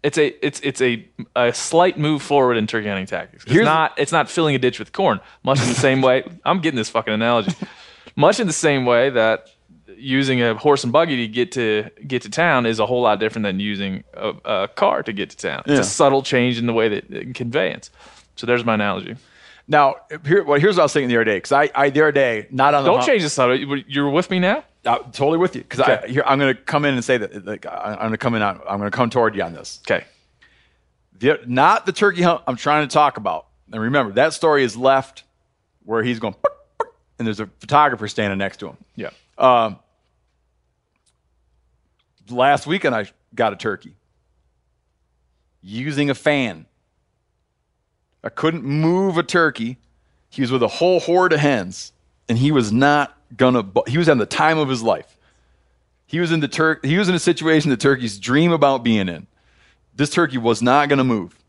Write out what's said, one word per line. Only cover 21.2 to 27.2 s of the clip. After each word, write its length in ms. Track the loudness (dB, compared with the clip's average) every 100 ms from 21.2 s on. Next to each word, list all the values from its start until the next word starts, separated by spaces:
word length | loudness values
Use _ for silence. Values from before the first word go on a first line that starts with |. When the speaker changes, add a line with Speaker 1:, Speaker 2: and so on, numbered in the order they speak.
| 2
Speaker 2:
day, 160 | 0
'cause 100 | 0
I, 180 | 0 2 2
I, 140 | 0
the 120 | 2
other 100 | 2
day, 340 | 2 0 -2 -6
not 240 | 0 2
on 100 | 4
the 60 | 2
Speaker 1:
Don't 100 | 2
Speaker 2:
hunt 80 | 2
Speaker 1:
change 140 | 0
the 60 | 0
subject. 400 | 0 2 2 -2
You, 140 | -8 -6
you're 220 | -2 0
with 200 | 0 0
me 80 | 0
now? 240 | 0 -2 -6 _ -4
Speaker 2:
I'm 180 | -4 -4
totally 260 | -4 -2 0
with 180 | -2 -4
you, 60 |
'cause 180 | -10 -2
Speaker 1:
Okay. 180 | 0 0
Speaker 2:
I, 40 | -2
here, 160 | -2 0
I'm 140 | 2
gonna 160 | 2 -2
come 300 | -4 -2 0
in 80 | -2
and 80 |
say 140 | 0
that, 280 | -2